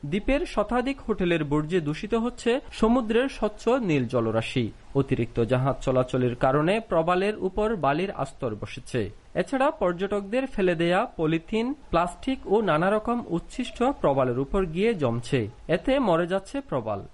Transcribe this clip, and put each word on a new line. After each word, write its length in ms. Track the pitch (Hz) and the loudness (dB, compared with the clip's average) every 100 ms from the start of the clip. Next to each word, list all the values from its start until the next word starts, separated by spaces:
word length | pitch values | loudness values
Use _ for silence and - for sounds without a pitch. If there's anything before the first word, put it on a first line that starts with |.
| 147 | -2
দ্বীপের 320 | 185 202 277 339 | -2 2 0 0
শতাধিক 440 | - - 240 247 277 - | -2 0 0 0 -4 -4
হোটেলের 360 | 214 180 170 | 0 2 2
বর্জ্যে 360 | 151 147 151 185 | 2 0 0 -2
দূষিত 340 | 147 151 208 | -2 -6 -2
হচ্ছে 360 | 226 233 247 - 247 - | -2 -2 -2 0 -2 -2
সমুদ্রের 560 | - 220 240 220 226 269 - | 0 4 4 4 2 2 0
স্বচ্ছ 260 | 208 208 - 254 214 | -4 -2 0 0 2
নীল 160 | 147 120 | 2 2
জলরাশি। 540 | 127 113 110 113 - 110 - - 139 | 0 2 0 0 -2 -2 -6 -4 -2
অতিরিক্ত 380 | 135 120 117 - 113 | 0 0 -2 0 2
জাহাজ 240 | 127 135 127 - | 2 2 0 0
চলাচলের 480 | 131 127 131 123 120 | 2 2 2 0 2
কারণে 300 | 135 139 156 214 220 | 2 4 2 0 0
প্রবালের 440 | 175 160 180 196 214 190 | 0 2 2 2 -2 -4
উপর 200 | 196 214 226 | -2 -2 0
বালির 340 | 135 147 196 - | 0 0 -2 -4
আস্তর 280 | 135 - 123 104 | -8 -4 -6 -6
বসেছে। 380 | 104 - - 127 95 - - - | -8 -12 -4 -2 -2 -6 -10 -4
এছাড়া 280 | 180 269 269 311 | -2 2 0 2
পর্যটকদের 640 | 185 175 196 202 196 240 269 | 0 0 -2 -4 -2 -4 -2
ফেলে 200 | - 185 | 0 2
দেয়া 260 | 170 170 180 240 - | 2 2 2 0 -2
পলিথিন, 500 | 156 165 160 214 240 285 - | 0 0 0 -2 -2 -4 -2
প্লাস্টিক 480 | 170 175 - - 262 - | 0 0 -2 -4 -4 2
ও 20 | 202 208 | 2 4
নানা 180 | 151 180 | 2 4
রকম 280 | 214 214 240 - 170 | 2 0 -4 -2 -4
উচ্ছিষ্ট 420 | - - 247 - 240 - | -6 -8 -8 0 0 2
প্রবালের 360 | 160 135 127 120 | 2 2 2 0
উপর 160 | 139 202 185 | 0 0 0
গিয়ে 160 | 160 214 | 0 0
জমছে। 460 | 214 135 117 - 139 104 - - 170 | 2 0 0 0 0 0 -6 -2 -2
এতে 160 | - 269 | 2 2
মরে 280 | 233 165 175 | 4 2 2
যাচ্ছে 240 | 190 196 277 269 | -2 -4 -10 -4
প্রবাল। 300 | 143 107 101 - | -4 -2 -6 -6